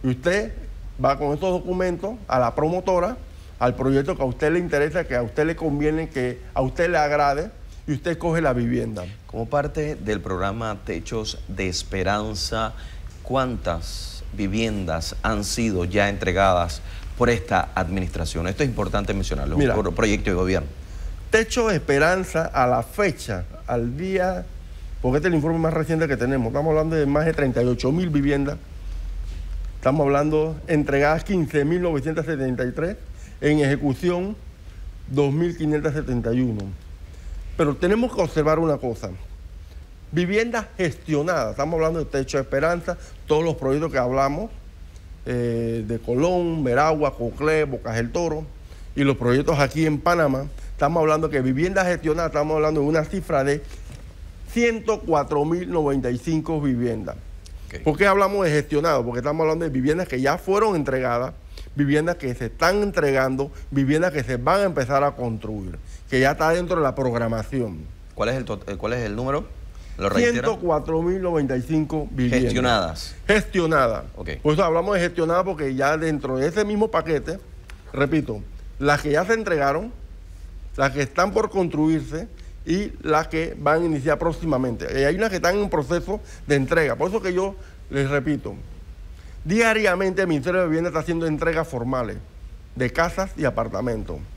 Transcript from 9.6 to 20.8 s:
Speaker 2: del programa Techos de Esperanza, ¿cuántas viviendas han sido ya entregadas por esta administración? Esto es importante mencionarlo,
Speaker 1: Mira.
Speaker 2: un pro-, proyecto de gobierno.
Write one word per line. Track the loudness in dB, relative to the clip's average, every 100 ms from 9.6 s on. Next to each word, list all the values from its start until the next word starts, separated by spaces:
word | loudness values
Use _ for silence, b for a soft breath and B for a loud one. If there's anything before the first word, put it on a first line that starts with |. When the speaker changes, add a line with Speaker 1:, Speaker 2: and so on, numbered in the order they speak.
| -2 -2 -4 -4
Speaker 2:
del | -4 -4
programa | -2 -2 -2 -2 -6 -6
Techos | -6 -6 -4 -6 -6 -8 -10
de | -4 -4
Esperanza, | -4 -4 -2 0 0 -2 -4 -4 -2 -4 -6 B B B -14
¿cuántas | -4 0 0 -2 -4 -4 -6 -10 -10 -10 -10
viviendas | -4 -2 0 0 -2 -2 -4 -4 -4
han | -2 -2
sido | -2 0 0 0 0
ya | 2 2
entregadas | 2 0 4 6 4 2 -4 B B B 0
por | 2
esta | 2 2 0 2 -2
administración? | -2 -2 -2 -4 -4 -2 -4
Esto | 0
es | 0
importante | 0 0 0 0
mencionarlo, | -2 0 -2 0 2
Speaker 1:
Mira. | 4 4
Speaker 2:
un |
pro-, | 0
proyecto | 2 2 2 2
de | 2
gobierno. | 2 2 -2 -10